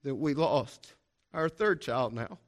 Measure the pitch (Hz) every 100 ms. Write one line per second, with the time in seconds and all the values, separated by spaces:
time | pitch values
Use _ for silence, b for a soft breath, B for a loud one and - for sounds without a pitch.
0 | 139 135 151 143 160 135 117 - - -
1 | _ _ _ 160 160 160 214 185 - 123
2 | 120 113 117 180